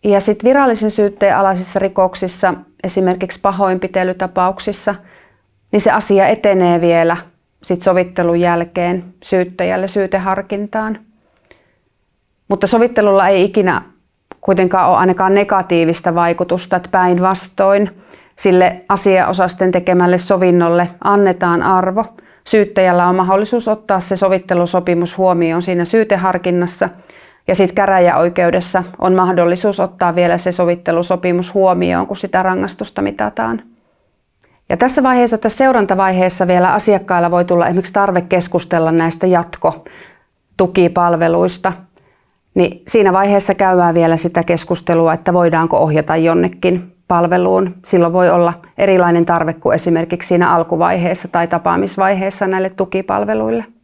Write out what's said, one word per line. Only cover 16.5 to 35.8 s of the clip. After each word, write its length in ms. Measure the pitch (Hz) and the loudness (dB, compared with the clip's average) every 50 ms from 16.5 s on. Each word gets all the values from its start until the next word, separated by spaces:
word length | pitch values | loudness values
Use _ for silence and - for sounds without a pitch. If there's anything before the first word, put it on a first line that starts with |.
| 170 185 180 - 196 | -4 -6 -4 -4 -4
että 140 | 180 180 - | -4 -4 -2
päinvastoin 1120 | - 185 180 180 180 175 180 185 190 185 - - _ - 196 196 196 202 208 190 - - - - - - _ _ _ | 0 0 2 2 2 2 2 0 -2 -2 -8 -16 _ 0 2 2 2 2 0 -2 -4 -14 -20 -20 -20 -20 _ _ _
sille 460 | - - 196 180 185 180 180 180 - - - | -2 0 2 4 4 4 2 0 -4 -4 -4
asiaosasten 840 | 202 190 - 202 190 185 180 - 185 185 180 180 180 - 190 185 | -4 0 2 2 2 4 2 0 0 0 -2 -2 0 -2 -2 0
tekemälle 460 | 180 180 175 185 180 180 180 175 180 | 0 0 0 2 2 2 4 2 2
sovinnolle 720 | 180 180 - 202 180 185 180 175 175 170 170 170 175 175 175 175 - - | 0 0 0 0 2 2 2 4 4 2 2 2 0 0 -2 -6 -6 -2
annetaan 600 | 196 202 202 202 190 180 180 185 175 170 170 - | 0 2 2 2 2 0 0 0 0 0 0 0
arvo. 420 | - 190 185 180 185 185 214 226 - _ - _ _ _ _ _ | 2 2 2 0 0 -2 -4 -6 -6 _ -20 _ _ _ _ _
Syyttäjällä 600 | - - 214 202 202 208 202 190 185 175 175 175 | 0 2 2 2 2 0 0 2 2 2 2 2
on 80 | 180 180 | 2 2
mahdollisuus 520 | 185 185 180 190 196 214 208 - 240 226 | 2 2 2 2 0 0 0 -2 -4 -2
ottaa 320 | 226 214 220 _ - 196 185 | -2 -4 -4 _ -4 -4 -2
se 180 | 175 - 196 | -2 -4 -4
sovittelusopimus 1000 | 180 196 190 185 185 180 - 185 175 175 170 180 180 180 180 175 170 175 170 - | -2 0 0 0 -2 -2 -2 0 0 0 0 -2 -2 0 0 -2 -2 -2 -4 -4
huomioon 440 | - 185 185 180 175 170 165 165 170 | 0 0 0 2 2 0 0 -2 -4
siinä 240 | 175 185 180 175 170 | -4 -2 -2 -2 -2
syyteharkinnassa 1040 | 170 - 226 214 214 202 185 180 190 185 175 175 185 175 175 175 175 175 - 190 180 - - - _ - - - - _ _ _ | 0 0 0 0 0 -2 -2 0 -2 -2 -2 -2 -2 -2 0 -2 -4 -4 -6 -6 -6 -6 -14 -20 _ -20 -20 -20 -20 _ _ _
ja 80 | - 190 | -4 0
sit 160 | 180 196 180 | 2 0 0
käräjäoikeudessa 1120 | 185 202 196 196 190 185 175 175 165 139 165 175 175 185 175 170 170 185 175 - - 185 180 180 - - | 2 0 0 2 4 4 4 4 4 2 0 0 0 0 0 0 0 -2 -4 -2 -4 -4 -4 -4 -8 -4
on 160 | - 185 185 | 0 0 2
mahdollisuus 640 | 185 185 185 185 180 170 170 175 180 - 208 196 196 | 2 2 2 2 2 2 0 0 0 -2 -4 -2 -2
ottaa 360 | 185 180 - - 180 175 170 | -4 -6 -2 -2 -2 -2 0
vielä 220 | 180 175 185 175 | 0 0 0 0
se 140 | 175 175 185 | 0 -2 -4
sovittelusopimus 1000 | 175 180 180 175 175 175 175 - 165 170 175 175 190 180 175 180 175 175 180 180 - | -2 -2 -2 -2 -2 -2 -2 -2 -2 -2 0 -2 -4 -2 -2 -2 -2 -2 -4 -4 -2
huomioon, 540 | 202 190 190 180 180 180 175 175 175 190 | 0 2 2 2 2 0 0 0 -2 -2
kun 100 | - 202 | -4 -8
sitä 260 | - - 190 - 185 185 | -10 -8 -4 -2 -2 0
rangaistusta 580 | 185 185 185 196 190 180 - 214 - _ - | 0 -2 -2 -4 -8 -8 -12 -14 -10 _ -6
mitataan. 600 | 196 - - 196 214 208 208 - 226 - - 110 - _ _ _ _ _ _ _ _ _ _ _ _ _ _ _ _ _ _ _ _ _ | -6 -6 -4 -6 -6 -6 -4 -6 -6 -4 -6 -8 -10 _ _ _ _ _ _ _ _ _ _ _ _ _ _ _ _ _ _ _ _ _
Ja 80 | - | -2
tässä 260 | 175 240 262 262 302 254 | 0 0 0 0 0 2
vaiheessa, 340 | 262 254 247 240 226 226 | 2 4 2 2 2 0
tässä 200 | 220 - 220 214 | -2 -2 -4 0
seurantavaiheessa 880 | - 269 262 254 233 | 2 2 2 2 2